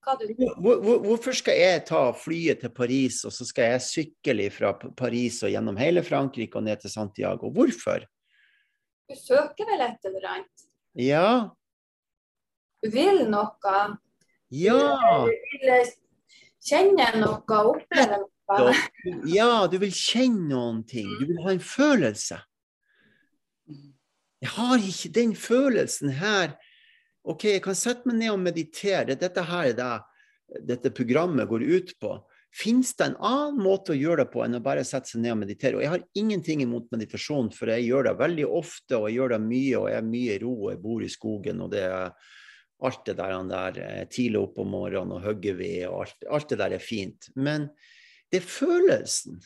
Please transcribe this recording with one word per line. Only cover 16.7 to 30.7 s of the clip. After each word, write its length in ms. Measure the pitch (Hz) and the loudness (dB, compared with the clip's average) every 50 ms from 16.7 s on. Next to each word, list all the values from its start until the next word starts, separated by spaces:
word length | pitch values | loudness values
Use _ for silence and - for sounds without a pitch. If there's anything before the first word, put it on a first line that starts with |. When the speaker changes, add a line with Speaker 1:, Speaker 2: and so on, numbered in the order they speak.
| 294 311 381 392 403 339 262 233 226 226 | 4 6 6 6 6 6 4 4 4 2
Speaker 1:
noe, 400 | 220 196 - - - - 220 214 214 226 302 | 2 2 0 -2 -2 2 2 4 6 4 2
oppleve 480 | - - _ 240 277 262 214 202 202 196 | 2 -2 _ 4 4 4 6 4 -2 -4
noe. 480 | - _ _ _ - 196 202 123 123 127 - - - _ - - 180 180 - - 151 | -6 _ _ _ 0 4 6 6 6 6 4 2 -2 _ -10 -8 -8 -8 -6 -4 0
Speaker 2:
Ja, 380 | 170 202 226 240 240 226 196 170 | 2 4 6 6 6 4 4 2
du 80 | 170 185 | 2 0
vil 100 | 196 202 | 0 -2
kjenne 560 | 175 - - - - 233 262 254 233 202 175 151 139 | -2 -2 -2 0 2 4 4 4 4 2 0 0 0
noen 260 | 127 120 120 113 113 110 - | 0 0 -2 -2 -4 -6 -6
ting. 220 | - 120 104 98 101 110 | -8 -6 -6 -6 -4 -4
Du 60 | 135 151 | -2 -2
vil 160 | 175 170 160 | -2 -2 0
ha 80 | 190 | 0
en 80 | 190 180 | 0 0
følelse. 800 | 180 - - - 277 302 285 233 156 113 104 101 - - - 80 - _ _ _ _ _ _ _ _ _ _ _ _ _ _ _ _ _ _ _ _ _ _ _ _ - 147 143 143 143 139 _ _ _ _ _ _ _ _ _ | -2 -6 0 2 4 6 6 4 4 2 0 -2 -8 -8 -10 -12 -14 _ _ _ _ _ _ _ _ _ _ _ _ _ _ _ _ _ _ _ _ _ _ _ _ -20 -20 -20 -20 -20 _ _ _ _ _ _ _ _ _ _
Jeg 140 | - 131 - | -10 -10 -4
har 240 | - 233 247 254 254 202 190 | -2 0 2 2 2 2 0
ikke 240 | 175 - - - | -6 -6 -8 -2
den 240 | 165 214 240 233 202 | 0 2 2 2 0
følelsen 800 | - - - 226 247 277 277 240 - 135 123 - - 143 143 131 | -2 -2 2 2 4 4 4 2 2 0 -2 -4 -4 -4 -4 -2
her. 400 | 135 180 214 214 196 180 156 143 - _ _ _ _ _ _ _ _ _ _ _ _ _ - | -2 -2 0 2 2 2 0 -2 -10 _ _ _ _ _ _ _ _ _ _ _ _ _ -8
OK, 160 | 165 - - 208 | -8 -2 0 0
jeg 100 | 202 190 180 | 0 0 0
kan 100 | 185 196 | -2 -4
sette 320 | 180 - 240 247 240 240 254 | -2 -2 -2 -4 -2 -2 -2
meg 140 | 233 226 | 0 0
ned 80 | 226 226 | 0 0
og 80 | 208 196 | -2 0
meditere. 800 | 185 180 170 165 156 - - - - 202 190 165 120 113 135 135 | 0 -2 -2 -2 -6 -8 -10 -6 -2 0 0 2 0 0 -2 -2
Dette 240 | 180 180 180 202 175 | -2 -4 -2 -4 -4
her 300 | 156 175 175 165 131 117 | -2 -2 0 0 0 0
er 20 | |
det 840 | 110 123 127 120 107 - _ _ _ _ _ _ _ _ _ - - - | 0 -2 -4 -6 -6 -8 _ _ _ _ _ _ _ _ _ -16 -14 -6
dette 240 | - | -6